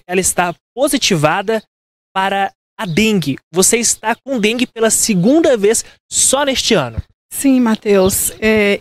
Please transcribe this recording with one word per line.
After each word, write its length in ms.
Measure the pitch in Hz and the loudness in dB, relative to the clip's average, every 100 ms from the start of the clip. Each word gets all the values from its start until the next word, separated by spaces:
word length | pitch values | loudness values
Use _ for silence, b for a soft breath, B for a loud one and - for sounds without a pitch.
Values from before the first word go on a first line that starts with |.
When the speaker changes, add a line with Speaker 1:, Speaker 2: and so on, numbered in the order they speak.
| - | -2
Speaker 1:
ela 160 | 185 | -2
está 320 | 175 - 175 165 _ 233 | -2 -2 -2 -6 _ -2
positivada 880 | 285 277 - 170 151 180 196 220 - _ _ _ _ | -2 0 0 2 2 0 -2 -4 -6 _ _ _ _
para 380 | 190 196 196 196 - _ - | -4 -2 -2 -4 -6 _ -10
a 60 | 208 | -6
dengue. 540 | 156 220 202 143 - _ | -2 0 0 -2 -6 _
Você 260 | 170 185 233 | -2 0 0
está 360 | 226 - 220 | -2 -4 -6
com 260 | 233 262 262 | -6 -6 -2
dengue 280 | 208 240 240 | -2 -2 -4
pela 240 | - 226 | -2 0
segunda 680 | - - 190 196 320 320 233 | 0 0 2 4 4 2 2
vez 260 | 196 226 b b _ | 2 0 b b _
só 380 | - - 269 285 | -2 0 0 0
neste 300 | 262 - 196 | -2 0 0
ano. 260 | 120 113 - _ _ | -2 -6 -12 _ _
Speaker 2:
Sim, 260 | - 277 254 | -2 2 2
Matheus. 720 | 233 220 214 196 185 - - - | 2 0 2 2 2 0 -4 -2
É, 400 | 220 220 202 202 | 0 2 2 -2